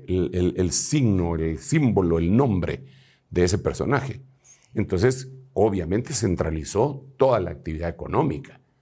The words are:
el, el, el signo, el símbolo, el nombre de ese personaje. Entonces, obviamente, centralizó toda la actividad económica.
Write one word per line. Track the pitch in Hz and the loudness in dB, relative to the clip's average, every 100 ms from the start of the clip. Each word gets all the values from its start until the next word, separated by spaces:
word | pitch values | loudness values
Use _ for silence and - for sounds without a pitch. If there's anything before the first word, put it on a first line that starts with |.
| - | -4
el, | 92 87 | -2 0
el, | 90 90 - | 0 0 2
el | 90 | 0
signo, | - - 151 117 95 85 82 | 0 0 2 2 2 0 0
el | 80 82 | -2 -4
símbolo, | - 160 131 98 87 82 | -2 2 2 4 2 2
el | 85 113 | 2 4
nombre | 139 92 - - - - _ _ _ | 4 0 -2 -6 -12 -20 _ _ _
de | - | 2
ese | 90 - | 2 2
personaje. | - - 78 139 135 - - _ _ _ _ 110 | -2 -2 0 -2 -2 -10 -18 _ _ _ _ -4
Entonces, | 101 90 120 131 - - - | -2 2 2 2 -6 -16 -6
obviamente, | 92 107 98 82 104 123 | 0 2 2 -2 -2 -2
centralizó | 139 107 87 80 78 71 98 143 139 - - | -2 0 0 -2 -4 -4 0 0 -2 -14 0
toda | 131 113 | 2 2
la | 87 | -2
actividad | - 85 80 87 | -6 -8 -6 -6
económica. | - - 98 160 73 - - _ _ | -6 -4 -2 -2 -4 -10 -20 _ _